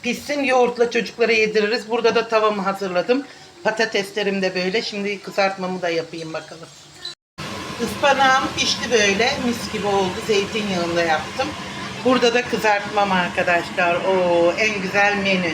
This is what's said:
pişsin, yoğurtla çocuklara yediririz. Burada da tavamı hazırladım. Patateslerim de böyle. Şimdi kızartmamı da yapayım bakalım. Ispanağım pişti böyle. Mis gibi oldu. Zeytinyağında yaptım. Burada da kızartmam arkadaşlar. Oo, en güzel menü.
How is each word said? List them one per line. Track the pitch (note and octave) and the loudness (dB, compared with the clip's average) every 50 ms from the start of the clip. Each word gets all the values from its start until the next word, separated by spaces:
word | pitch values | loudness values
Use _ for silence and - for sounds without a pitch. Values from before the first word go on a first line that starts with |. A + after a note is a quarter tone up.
| - | -2
pişsin, | B3 A#3 - - - D4 C#4+ C4+ | -4 -4 -4 -4 -4 -4 -2 0
yoğurtla | B3 B3+ B3+ B3 - - - A#3 A#3 | 2 4 4 4 2 4 2 0 2
çocuklara | - A#3 - - - - A#3 A3 | 2 -2 -2 -2 -2 0 2 2
yediririz. | A#3 A3 A3 G#3+ - G#3+ G#3 G#3 A3+ A#3+ G3+ G#3+ | 4 2 2 2 2 2 2 2 0 -2 -2 -2
Burada | A3+ A#3+ G#3+ A3+ G#3 | -4 2 2 4 2
da | A#3 A3 | 2 0
tavamı | A3+ A3+ A3 G#3+ G#3+ G#3 G3+ | 2 2 2 4 2 2 0
hazırladım. | F#3 G3 G3 G3 G3+ F#3 F3+ F3 E3+ - B3 C#4 C#4 - - - - - - - - | -2 -2 -2 -2 -4 -2 0 0 2 2 0 0 0 -6 -16 -20 -20 -20 -20 -4 -4
Patateslerim | A3 A3 - A3+ A3 - G#3 G3 G3 - G#3+ G#3 G3+ G3 G3 | -2 0 0 -2 0 0 -2 -4 -2 -4 -2 -2 0 0 0
de | F#3+ F#3 F#3 | -2 -2 -2
böyle. | F#3 F3+ F#3 F#3 A3+ | 0 -2 0 -2 -2
Şimdi | A#3 - - G3+ G3+ G3+ G3+ F#3+ | -4 -4 -6 -4 -4 -4 -6 -6
kızartmamı | - G3+ F#3 - G3 G3 G3 F#3+ F#3 F#3 F#3 F3+ | -8 -6 0 0 2 2 0 -2 -6 -4 -4 -4
da | F3 E3+ | -2 -2
yapayım | E3+ E3 D#3 - - E3 D#3+ D#3+ D#3+ | -2 -2 -4 -4 -10 -12 -10 -8 -10
bakalım. | D#3 D3+ - F3 D#3+ E3 D3+ - - - - - - - - - _ _ _ _ - - - - - - - - - A#3+ | -10 -10 -10 -16 -18 -18 -20 -20 -20 -20 -20 -20 -14 -14 -14 -14 _ _ _ _ -12 -10 -10 -10 -10 -10 -10 -6 -6 -4
Ispanağım | G#3+ - - D4+ C#4+ C4 C4 C4+ C4 C4 C4 C4+ D4+ - | -6 -4 0 2 2 4 4 4 4 4 4 2 -2 -2
pişti | - - - - - G#3+ A3+ | -2 -2 -2 -2 -4 -2 0
böyle. | A#3+ A3 G#3 G3+ G3 G3+ A#3 B3+ C#4+ C4+ C4 | 2 2 4 2 2 2 0 0 0 -2 -2
Mis | A#3+ A#3 G#3+ - - - | -2 -4 -4 -6 -8 -6
gibi | G#3+ F#3+ | -4 -2
oldu. | G3+ G3+ G3 F#3+ F#3 F#3 G#3+ A3 | 0 2 2 0 0 -2 -6 -2
Zeytinyağında | - G#3+ G3 G3+ - - A3+ G#3 G3+ F#3 F3 E3+ E3+ E3+ E3+ E3+ | 0 0 0 0 -2 -4 -4 -4 -2 -2 -2 -2 0 0 0 2
yaptım. | E3 D#3 D3+ - - - A#3 C4+ D4+ D4 - - - - - - - - - - | 2 0 0 -2 -6 -4 -4 -4 -4 -4 -10 -10 -10 -10 -10 -10 -10 -10 -2 0
Burada | A#3+ C4 B3 A#3+ A#3 A#3 | 2 2 4 4 4 2
da | B3 | 2
kızartmam | A#3 - - G3 G3 A3 G#3 G3+ G3+ G#3 G#3 G#3 G3+ G3 | 0 0 -4 0 2 2 2 2 0 -2 0 0 2 2
arkadaşlar. | F#3 F#3 F3 E3+ - G3 F3 F3+ F3 E3+ D#3+ - - F#3+ F3+ E3+ F3 | 2 0 0 0 0 0 2 2 2 0 0 -2 -2 0 2 2 2
Oo, | F3 F3 F#3+ F#3+ F#3 F3+ F3 F3 E3+ E3+ F3 E3+ | 2 2 2 2 4 4 4 4 4 4 4 2
en | G3 A3 G#3+ G#3 G3+ | 2 0 0 0 -2
güzel | F#3 F#3 F3+ G3+ G3+ G3+ G3+ | -4 -2 2 2 4 4 2
menü. | G3+ G3 G3 F#3+ F#3 F3+ E3 | 2 0 0 0 2 0 -2